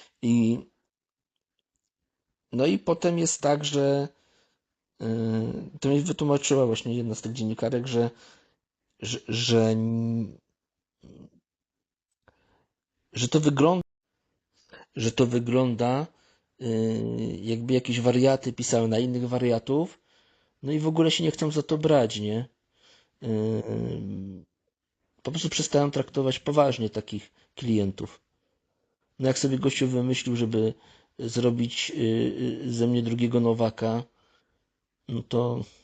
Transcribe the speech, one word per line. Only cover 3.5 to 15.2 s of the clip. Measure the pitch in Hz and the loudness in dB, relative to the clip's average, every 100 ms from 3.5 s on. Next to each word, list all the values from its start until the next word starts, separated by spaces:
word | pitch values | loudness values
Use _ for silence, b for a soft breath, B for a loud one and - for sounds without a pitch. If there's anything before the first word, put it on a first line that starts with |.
| 147 | 0
że, | 147 143 139 139 139 - _ _ _ _ _ _ _ - | 0 2 2 2 -2 -8 _ _ _ _ _ _ _ -8
y, | 113 113 113 110 113 - 160 - | -4 -2 0 -2 -2 -6 -10 -4
to | 139 | 0
mi | 143 | 2
wytłumaczyła | 160 - 147 143 - 135 123 | 0 -2 0 0 2 2 4
właśnie | 113 120 | 0 -2
jedna | 120 117 | -4 -4
z | 110 | -6
tych | 110 | -8
dziennikarek, | 123 110 113 113 120 131 | -6 -6 -2 -2 -2 0
że... | 117 117 b b b b b _ _ _ _ | 0 0 b b b b b _ _ _ _
że, | 107 117 - | -8 -8 -4
że, | 113 120 113 113 110 113 113 117 117 107 - _ _ _ _ _ _ - - - _ _ _ _ _ _ _ _ _ _ _ _ _ _ _ _ _ _ | -2 2 4 4 2 0 -2 -2 -2 -6 -10 _ _ _ _ _ _ -20 -20 -20 _ _ _ _ _ _ _ _ _ _ _ _ _ _ _ _ _ _
że | 120 123 | -6 0
to | 156 | 2
wygląda, | 151 139 151 180 - _ _ _ _ _ _ _ B B - - | 2 4 4 2 -2 _ _ _ _ _ _ _ B B -14 -4
że | 113 | -2
to | 113 | 2